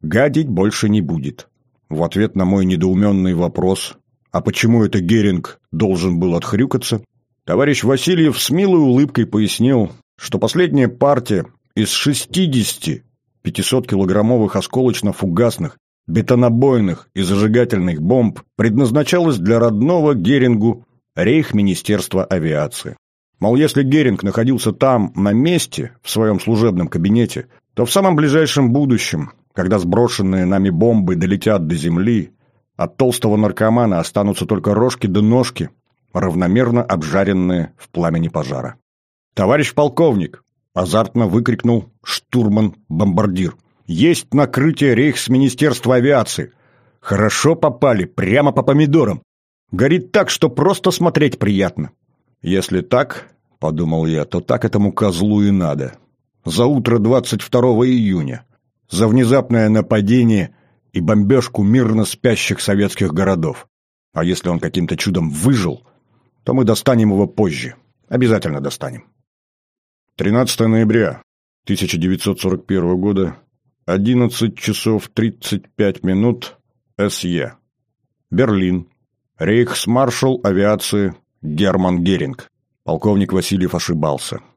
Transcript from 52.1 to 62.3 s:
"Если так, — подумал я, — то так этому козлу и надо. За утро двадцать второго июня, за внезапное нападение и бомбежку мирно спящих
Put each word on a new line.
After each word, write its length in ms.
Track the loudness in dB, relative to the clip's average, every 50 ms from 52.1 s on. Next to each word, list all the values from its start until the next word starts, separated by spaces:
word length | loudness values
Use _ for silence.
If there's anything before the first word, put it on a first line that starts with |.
| _ _ _ _ _ _
"Если 400 | -6 -2 -2 -2 -2 -2 -4 -4
так, — 460 | -2 0 0 0 0 0 -6 -18 -18 _ _ _ _ _ _ _
подумал 480 | -6 -6 -4 -2 -2 -2 -2 -2 0 -2
я, — 180 | -2 -2 -4
то 160 | -4 -6 -8
так 240 | -4 -2 -4 -2 -2
этому 260 | -2 0 0 0 0 0
козлу 500 | 0 -2 -2 0 0 0 0 2 2 2
и 80 | 2
надо. 420 | 2 0 0 -2 -4 -4 -6 -10 -12 _ _ _ _ _ _ _ _ _ _
За 220 | -6 -2 0 0
утро 320 | 2 2 0 0 0 0 2
двадцать 460 | 2 2 2 2 0 -2 -6 -6 -6
второго 440 | -2 0 0 2 2 2 2 2 2
июня, 580 | 2 2 2 0 0 -2 -2 -4 -8 -12 -14 _ _ _ _ _ _ _ _ _
за 180 | -2 0 2 4
внезапное 600 | 4 4 4 4 2 2 2 2 0 2 2 4
нападение 840 | 2 2 0 2 0 0 2 2 2 4 4 4 2 2 0 -2 _ _ _ _ _ _ _ _
и 100 | _ -4
бомбежку 600 | 0 2 2 2 2 4 2 2 0 -2 -4 -2
мирно 420 | 0 2 2 2 2 2 0 0 -2
спящих 560 | -2 -6 -2 0 0